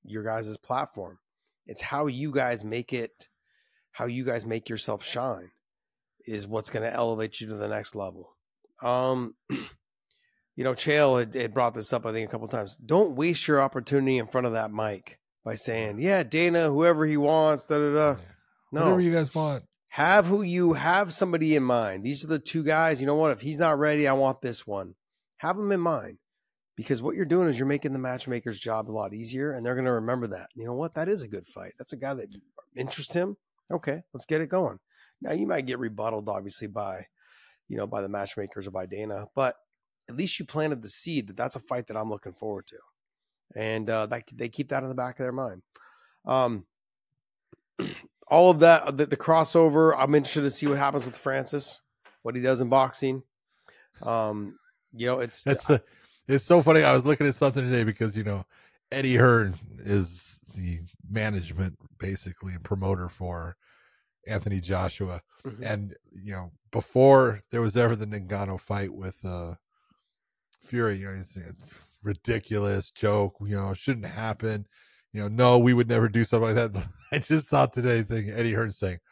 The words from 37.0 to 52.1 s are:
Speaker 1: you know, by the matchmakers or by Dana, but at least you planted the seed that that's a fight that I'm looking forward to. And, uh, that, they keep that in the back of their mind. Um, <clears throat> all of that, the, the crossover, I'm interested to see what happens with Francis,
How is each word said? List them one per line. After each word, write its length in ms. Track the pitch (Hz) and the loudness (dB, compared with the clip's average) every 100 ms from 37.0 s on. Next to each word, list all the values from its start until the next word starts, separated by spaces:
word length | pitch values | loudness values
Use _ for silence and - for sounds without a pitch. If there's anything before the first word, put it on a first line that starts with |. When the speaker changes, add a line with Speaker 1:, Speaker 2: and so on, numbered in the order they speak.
| 90 _ _ _ _ _ - | -14 _ _ _ _ _ -12
Speaker 1:
you 80 | 107 | -8
know, 100 | 101 | -6
by 160 | 104 | -6
the 60 | 98 | -6
matchmakers 580 | 101 98 - 98 104 98 | -6 -8 -8 -10 -12 -10
or 60 | |
by 140 | 95 92 | -10 -10
Dana, 400 | 101 107 98 - | -10 -8 -10 -8
but 220 | - - - _ _ _ _ - | -2 -2 -4 _ _ _ _ -12
at 80 | 127 | -6
least 220 | 190 - | -4 -4
you 60 | |
planted 380 | 147 151 156 131 | -6 -2 -2 -2
the 60 | 107 | -6
seed 400 | - 170 151 104 | -8 -6 -6 -6
that 80 | 101 | -6
that's 180 | 123 | -6
a 60 | 127 | -8
fight 260 | - 123 117 | -6 -6 -6
that 100 | 110 | -8
I'm 140 | 110 | -6
looking 220 | 104 98 | -8 -12
forward 340 | - 110 98 - | -12 -8 -8 -12
to. 100 | - _ _ _ _ _ _ _ | -20 _ _ _ _ _ _ _
And, 340 | 107 110 110 110 | -8 -4 -4 -2
uh, 180 | 110 107 | -2 -2
that, 180 | 120 - | -6 -10
they 140 | 113 120 | -10 -10
keep 200 | - 131 | -8 -6
that 120 | 135 | -6
in 60 | 131 | -6
the 60 | |
back 240 | 127 123 123 | -6 -8 -6
of 40 | |
their 80 | 127 | -6
mind. 300 | 127 123 92 _ - - _ _ _ | -6 -8 -10 _ -20 -20 _ _ _
Um, 420 | - 131 123 107 - _ _ _ _ _ _ _ _ - _ - | -2 2 2 -2 -10 _ _ _ _ _ _ _ _ -20 _ -10
<clears throat> 80 | - - - _ - | -10 -10 -20 _ 4
all 240 | 156 180 | 8 8
of 80 | 156 | 10
that, 360 | 165 160 139 139 | 10 8 6 0
the, 100 | 151 | 0
the 100 | - | 0
crossover, 800 | 160 160 156 170 160 151 160 135 | 4 4 6 6 6 8 6 6
I'm 200 | 135 151 | 4 4
interested 260 | 139 156 | 4 0
to 80 | 143 | 0
see 160 | - 143 | 0 0
what 120 | 139 | 2
happens 260 | 139 143 123 | 0 0 -4
with 100 | - | -6
Francis, 640 | 139 135 131 143 - - _ _ _ | -4 -4 -4 -6 -6 -10 _ _ _